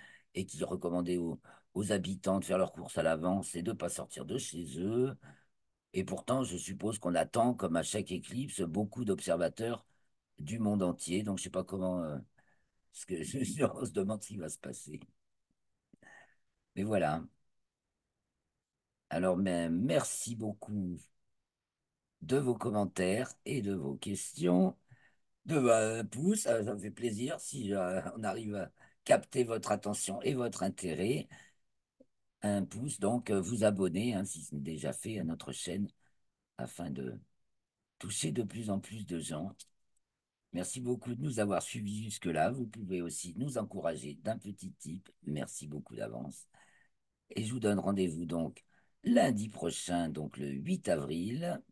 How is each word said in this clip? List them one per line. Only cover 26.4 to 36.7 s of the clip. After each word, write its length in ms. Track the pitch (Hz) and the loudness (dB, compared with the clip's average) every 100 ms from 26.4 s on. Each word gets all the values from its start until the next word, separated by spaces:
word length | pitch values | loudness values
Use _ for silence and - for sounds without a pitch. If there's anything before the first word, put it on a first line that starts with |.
Ça, 220 | - 113 | 4 2
ça 100 | 123 | 2
me 40 | 104 | -2
fait 120 | 101 | -6
plaisir 500 | - 117 104 131 - | -2 -2 0 -2 -4
si, 320 | - 135 101 | -6 -4 0
euh, 260 | 98 90 92 85 113 | 2 2 0 -2 -4
on 80 | |
arrive 320 | 107 113 107 101 | -2 -2 -2 -4
à 140 | 85 _ - _ | -6 _ -20 _
capter 400 | - - - 135 | 4 4 4 0
votre 280 | 113 113 - | 2 2 2
attention 480 | 104 104 104 - 101 | 0 0 -2 -2 -2
et 120 | 123 | 0
votre 280 | 127 120 - | 2 0 0
intérêt. 680 | 95 - 90 78 101 151 - - - _ _ _ _ _ - _ _ _ | -2 -2 -2 0 2 0 -2 -12 -20 _ _ _ _ _ -20 _ _ _
Un 220 | 104 101 | 0 2
pouce, 360 | 92 113 147 - | 0 -4 -6 0
donc, 300 | 101 123 - | 2 2 2
euh, 100 | 98 | 2
vous 240 | 90 117 | 2 4
abonner, 500 | 107 98 92 90 120 | 4 6 2 4 2
hein, 100 | 98 | 2
si 180 | 101 - | -2 -6
ce 100 | - | -8
n'est 60 | 73 | -6
déjà 320 | 69 78 - | -6 -4 -4
fait, 260 | - 110 107 | -4 -4 -2
à 60 | |
notre 260 | 80 82 - | -2 -4 -6
chaîne, 360 | - - 95 196 - _ _ _ _ _ - | -8 -4 -2 -2 -6 _ _ _ _ _ -10
afin 320 | 60 | -8